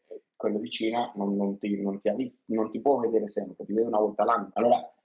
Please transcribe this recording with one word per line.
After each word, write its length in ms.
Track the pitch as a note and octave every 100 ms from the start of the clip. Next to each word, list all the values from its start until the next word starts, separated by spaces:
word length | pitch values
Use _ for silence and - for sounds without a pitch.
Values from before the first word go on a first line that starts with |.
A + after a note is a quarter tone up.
| - - _
quello 240 | - A2 G#2+
di 100 | A#2+
Cina 440 | - A2+ A#2 A#2+
non, 220 | G2+ G2+ G2+
non 220 | G2 G2
ti, 220 | G#2+ G2+
non 200 | G2 G2
ti 80 | G#2+
ha 60 |
vis-, 280 | G#2+ B2+ - -
non 240 | A2 G#2+
ti 100 | -
può 180 | C#3+ C3
vedere 300 | A2+ A2+ G#2
sempre, 360 | - F#2 -
ti 80 | G#2
vede 140 | G#2+ A#2
una 120 | G#2+
volta 260 | G#2+ G#2
l'anno. 260 | A2 A2+ F#2+
Allora 240 | G#2 A#2 B2 - _